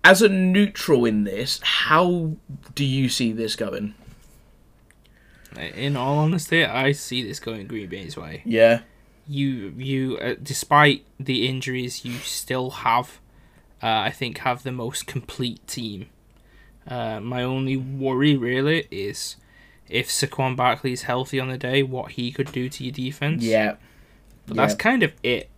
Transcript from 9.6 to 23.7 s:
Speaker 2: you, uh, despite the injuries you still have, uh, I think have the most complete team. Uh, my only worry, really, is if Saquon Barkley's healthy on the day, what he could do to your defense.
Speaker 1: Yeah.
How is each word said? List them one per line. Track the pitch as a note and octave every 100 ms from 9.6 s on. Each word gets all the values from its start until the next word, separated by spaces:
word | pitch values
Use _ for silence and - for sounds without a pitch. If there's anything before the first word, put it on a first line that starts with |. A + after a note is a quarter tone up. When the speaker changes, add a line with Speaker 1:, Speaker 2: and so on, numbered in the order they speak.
| G2 D#2
Speaker 2:
you, | C3 C3+ C3 A#2
uh, | B2 -
despite | C#3+ C3 - D3 D3 - _ -
the | C3+ C3 B2
injuries | C3 B2+ B2+ B2 -
you | B2 B2
still | - - - B2+ B2+
have, | - B2 A#2+ B2+ - _ _ _ _ _ _
uh, | A2+ A2 G#2+
I |
think | - B2 -
have | C3 B2
the | C3
most | B2+ A#2 - -
complete | B2+ - - B2 - -
team. | - A2+ G2+ - _ _ _ _ - - _ -
Uh, | B2 A2+ G#2+
my | A2+ B2
only | B2 C3 C3+ C3+
worry, | C3 C3+ C3+ C3 D3 C#3
really, | A#2 C3 C#3+ E3 -
is | F#2+ G2+ - - - _ - - _ -
if | A#2 -
Saquon | - C#3 - C3 B2+
Barkley's | B2+ A2 C3+ B2
healthy | - B2 C3 C3+
on | C3
the | C3
day, | B2+ C3+
what | C3 B2+ -
he | - A#2+
could | - C3
do | B2+ B2+
to | -
your | B2+
defense. | B2+ B2+ C#3+ C#3+ D#3
Speaker 1:
Yeah. | A#2 A2 G#2+